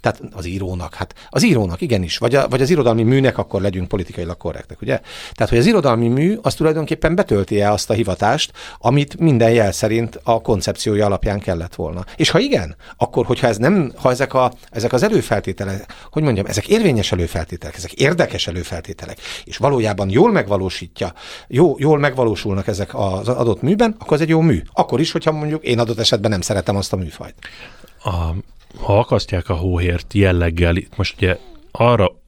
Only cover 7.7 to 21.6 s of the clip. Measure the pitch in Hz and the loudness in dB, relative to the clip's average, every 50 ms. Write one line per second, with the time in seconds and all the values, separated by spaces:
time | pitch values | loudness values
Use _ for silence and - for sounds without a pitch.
7.7 | 104 101 - - 113 107 113 98 90 - 101 107 131 160 - - - - - - | 0 0 -2 -2 0 0 0 -2 -2 0 0 0 0 0 -2 -6 -8 -18 -18 -18
8.7 | - - - 117 135 143 139 - - - 165 160 139 113 117 113 117 117 107 98 | -18 -2 0 2 2 2 0 -2 -2 0 2 2 4 4 4 4 4 4 4 2
9.7 | - - - 107 110 117 117 110 - - - - 117 113 - - 113 95 - 107 | 0 0 0 0 0 0 -2 -4 -8 -8 -2 0 0 0 2 0 0 0 0 -4
10.7 | 95 - - 110 107 101 107 101 98 87 - 107 98 101 - - 90 82 82 87 | -4 -4 -2 0 0 2 2 0 0 0 -2 -2 -2 -2 -4 -4 -4 -4 -6 -10
11.7 | - - 90 78 85 87 92 - - - 156 - - 175 254 285 277 117 90 76 | -8 -8 -8 -8 -8 -10 -12 -12 -4 -2 -2 2 2 2 2 2 -2 -2 -2 -6
12.7 | - _ - - - - 123 - - 135 120 - 123 - - 120 107 101 117 151 | -12 _ -20 -20 -4 -4 -4 -2 0 -2 0 0 -2 0 2 0 0 2 2 2
13.7 | 208 196 151 120 - - - 131 127 123 139 - - 131 127 127 - - - - | 2 2 0 -2 -6 0 0 0 2 2 -2 0 0 0 0 0 -2 -6 -20 -12
14.7 | - 113 104 120 - 127 180 220 220 175 - - 113 101 - 95 95 - 101 98 | -6 -4 -2 0 2 2 2 2 2 0 0 0 -2 -2 -2 -6 -8 -6 -6 -8
15.7 | 95 - - - - - - - - 151 156 143 113 95 98 - - - - - | -8 -10 -10 -14 -20 -20 -20 -6 -4 -2 0 0 0 0 -2 -4 -4 -6 0 2
16.7 | 202 226 226 175 131 107 95 - 107 90 85 80 - 85 80 - 85 - - 78 | 2 4 4 2 2 2 0 0 -2 -2 -2 -2 -4 -6 -6 -8 -10 -12 -12 -14
17.7 | - - 87 - - - 135 143 175 165 147 - - 95 - - 85 90 82 - | -14 -14 -14 -14 -2 0 0 2 2 2 0 0 0 -6 -6 -6 -6 -8 -8 -8
18.7 | 87 82 - - 90 - - 82 - - - - - - - - - - 117 143 | -10 -10 -10 -12 -14 -14 -14 -16 -16 -16 -14 -14 -14 -14 -14 -14 -6 -2 0 0
19.7 | 143 123 107 107 101 95 101 95 95 131 196 233 208 160 - 101 104 92 95 92 | 2 2 0 0 0 -2 -2 2 4 4 4 6 4 2 0 0 -2 -2 -2 -4
20.7 | - - 87 85 _ - 95 90 - - - - - - - - 123 127 | -6 -8 -12 -14 _ -8 -10 -8 -10 -14 -18 -18 -18 -18 -14 -2 2 4